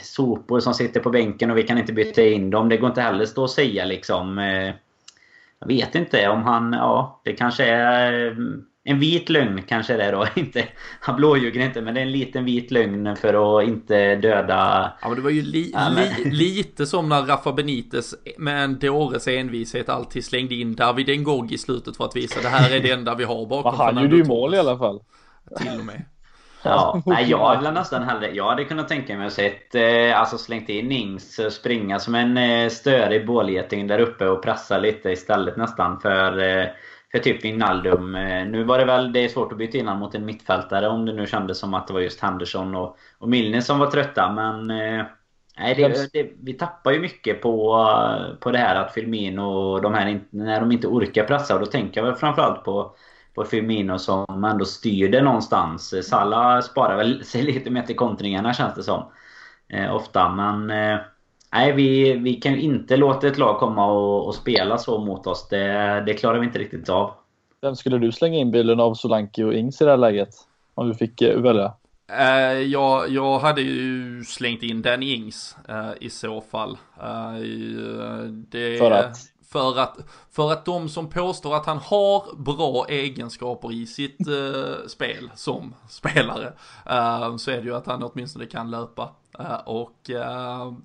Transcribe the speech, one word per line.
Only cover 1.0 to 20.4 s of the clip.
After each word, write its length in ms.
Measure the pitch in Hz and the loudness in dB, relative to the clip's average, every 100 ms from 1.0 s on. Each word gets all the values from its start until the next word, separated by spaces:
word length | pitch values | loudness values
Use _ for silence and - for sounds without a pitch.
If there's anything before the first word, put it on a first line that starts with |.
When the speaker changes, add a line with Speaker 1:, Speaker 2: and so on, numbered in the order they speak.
| 120 | 2
Speaker 1:
bänken 420 | 120 110 98 117 | 2 2 0 2
och 60 | 113 | 2
vi 60 | |
kan 140 | 110 120 | 2 2
inte 160 | 117 | 0
byta 280 | 110 107 - | 0 0 6
in 280 | 110 107 95 | 6 6 2
dem. 200 | 107 113 | 2 4
Det 80 | 113 | 4
går 120 | 123 | 2
inte 120 | 123 | 2
heller 240 | 117 98 107 | 0 0 -2
stå 160 | - | 0
och 80 | 131 | -2
säga, 360 | - 135 98 92 | 2 0 0 -4
liksom. 540 | 92 - 90 92 98 | -4 -2 -2 -2 -4
Eh, 340 | 101 95 95 95 _ _ - _ _ _ _ _ | 0 0 -2 -6 _ _ -20 _ _ _ _ _
jag 80 | - | -2
vet 280 | 127 113 165 | 0 2 -2
inte 340 | 165 117 101 | 0 2 4
om 140 | 110 | 2
han... 300 | 117 117 117 | 2 2 2
Ja, 480 | 120 120 117 131 - | 0 2 2 0 -6
det 100 | - | -8
kanske 320 | 104 120 120 123 | -2 -2 2 2
är, 640 | 117 120 123 123 120 117 | 4 4 4 2 0 -2
eh, 60 | 113 120 - - _ - | -4 -6 -6 -12 _ 0
en 120 | 139 | 2
vit 300 | 151 170 170 | 4 2 2
lögn 320 | 156 117 95 92 | 2 2 0 -2
kanske 300 | 113 107 117 | -4 0 0
det 60 | |
är 80 | 101 | 2
då. 140 | 98 110 - | 2 0 0
<laughs> 0 | |
Inte, 280 | 151 120 117 - - - | -2 -2 -4 -6 -18 -10
han 160 | - 127 | -4 4
blåljuger 460 | 147 139 120 120 131 | 6 6 4 0 -2
inte, 160 | 120 | -2
men 120 | 113 | -4
det 60 | 120 | -2
är 60 | 131 | -2
en 60 | |
liten 340 | 135 127 131 127 | -2 -4 -2 0
vit 260 | 120 120 | -2 0
lögn 440 | 123 107 101 104 101 | 2 2 0 -4 0
för 440 | 107 104 104 104 | 2 4 6 6
att 80 | 107 | 4
inte 480 | 110 - 104 101 101 | 0 2 4 4 4
döda. 800 | 110 101 92 95 98 98 92 - | 4 4 2 2 4 4 0 -4
Speaker 2:
Ja, 60 | - | -6
men 80 | 120 | -2
det 40 | |
var 60 | 139 | 0
ju 120 | 151 | 0
li-, 300 | 147 156 170 | 0 -4 -2
Speaker 1:
Ja, 160 | 101 127 - | -2 0 2
men 280 | 190 - | 0 0
Speaker 2:
li-, 80 | 143 | -2
lite 540 | 147 175 190 190 - 143 | 2 0 0 -6 -4 -2
som 240 | 190 156 | -2 2
när 120 | 147 | 0
Rafa 320 | 131 139 156 | 2 0 0
Benitez 600 | 135 147 127 117 127 117 - - - | -2 -2 -4 -4 -6 -6 -12 -16 -8
med 260 | 147 143 | -4 -2
en 160 | 139 131 | -2 -2
dåres 480 | 139 147 147 127 - | 0 0 0 -2 -2
envishet 640 | 127 127 117 113 120 120 | -2 -2 -6 -6 -6 -4
alltid 360 | 127 120 127 117 | -4 -4 -8 -4
slängde 300 | 127 | -4